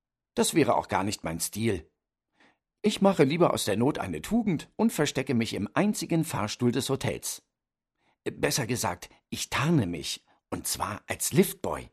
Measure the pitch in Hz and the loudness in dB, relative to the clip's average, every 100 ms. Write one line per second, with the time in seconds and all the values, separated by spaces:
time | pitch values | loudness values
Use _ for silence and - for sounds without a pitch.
0 | _ _ _ - 214 113 117 87 - 95 | _ _ _ -2 2 4 4 2 0 -2
1 | 101 - 82 82 - 104 113 92 - _ | -2 -4 -6 -6 -6 -2 -2 -2 -8 _
2 | _ _ _ _ _ _ _ _ 214 - | _ _ _ _ _ _ _ _ -2 4
3 | 196 190 135 170 170 117 - 101 131 - | 4 6 4 4 4 2 0 2 2 0
4 | 98 78 - 233 208 143 - - 226 - | -4 -6 -2 0 0 -2 -4 0 0 2
5 | 147 - 127 120 113 95 101 - 208 208 | 0 0 0 0 0 -2 -2 0 0 0
6 | - 165 156 - 104 - 120 127 127 135 | 0 0 0 -2 -4 0 0 2 -2 -2
7 | - 62 - - _ _ _ _ _ _ | -2 -4 -8 -12 _ _ _ _ _ _
8 | _ _ - - 147 - 113 123 101 90 | _ _ -10 -4 -2 -2 -2 -2 -2 -4
9 | - _ _ - - 123 147 165 90 82 | -12 _ _ -10 -6 -2 2 4 2 -4
10 | - - _ _ _ 92 - - 95 101 | -8 -10 _ _ _ -8 -6 -4 -6 -6
11 | - 110 - 147 196 - 92 69 64 | -8 -6 0 2 2 -2 -6 -6 -10